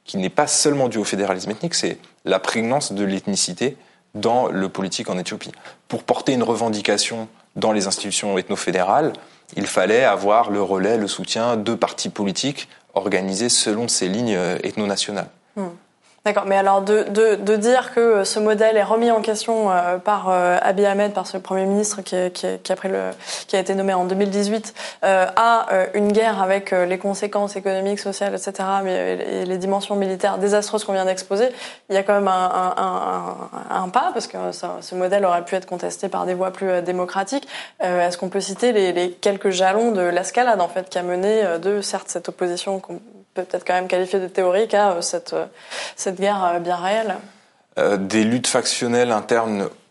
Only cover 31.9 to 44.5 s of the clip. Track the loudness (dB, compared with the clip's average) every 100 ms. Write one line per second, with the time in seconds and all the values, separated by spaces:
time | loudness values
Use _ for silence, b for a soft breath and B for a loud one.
31.9 | 0 2 2 4 2 2 0 0 0 -2
32.9 | -2 -2 -4 -6 -10 -12 -12 -4 -4 0
33.9 | 0 0 -2 -6 -6 -6 -6 -8 -8 -8
34.9 | -2 2 4 4 2 0 -4 -4 -6 -6
35.9 | -6 -4 -2 -2 -2 -4 -2 -2 0 0
36.9 | -2 -2 -4 -4 -4 B B B -6 -2
37.9 | 2 0 0 -4 -4 -4 0 2 4 2
38.9 | 2 -2 0 -2 0 0 2 2 4 2
39.9 | 2 2 0 0 2 2 2 2 -2 -4
40.9 | -4 -2 0 2 2 2 0 0 -2 -2
41.9 | -6 -6 -8 -8 -4 -4 -2 -4 -6 -6
42.9 | -14 -14 -20 _ -10 -6 -4 0 0 2
43.9 | 0 0 -2 0 0 2